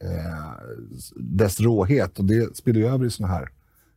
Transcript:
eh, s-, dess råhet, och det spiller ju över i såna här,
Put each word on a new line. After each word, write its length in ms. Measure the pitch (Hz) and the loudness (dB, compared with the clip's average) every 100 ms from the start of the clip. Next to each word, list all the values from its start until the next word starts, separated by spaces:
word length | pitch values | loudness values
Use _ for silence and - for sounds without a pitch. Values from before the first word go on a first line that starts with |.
eh, 500 | 92 85 85 78 78 - 60 57 55 64 | -6 -6 -6 -8 -12 -14 -14 -14 -14 -16
s-, 140 | - - | -16 -12
dess 440 | 60 90 107 - | -4 2 2 4
råhet, 580 | 113 110 95 139 92 - | 2 4 4 2 0 0
och 60 | |
det 320 | 98 110 113 - | 2 2 2 -2
spiller 240 | - 110 | 2 4
ju 60 | 113 | 4
över 200 | 131 123 | 2 0
i 40 | |
såna 180 | 104 104 | -2 -2
här, 200 | 90 - _ _ _ _ | -2 -6 _ _ _ _